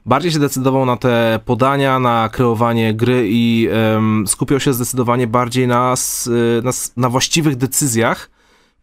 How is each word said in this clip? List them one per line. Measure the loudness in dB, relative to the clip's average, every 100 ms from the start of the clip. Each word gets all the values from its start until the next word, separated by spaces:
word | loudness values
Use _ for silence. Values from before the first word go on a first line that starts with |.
| -2
bardziej | 0 0
się | 0
decydował | -2 0 0 2 0
na | 0
te | 0 2 2 0 -2
podania, | 0 2 2 0 2
na | 0 0 -2
kreowanie | 0 0 2 0 2 0
gry | 0 0 2 2
i, | 2 2 2 2
em, | 2 0 0 0 0 -2
skupiał | -4 0 0
się | 0
zdecydowanie | -2 -2 -2 -2 0 0
bardziej | 0 -2 0 0
na | 0 0
s-, | -2 -4 -6 -2 0 2 0
na | -2
s-, | -4 -8 -4
na | -2
właściwych | 0 0 0 0 0
decyzjach, | -2 0 0 2 0 0 -8 _ _ _ _ _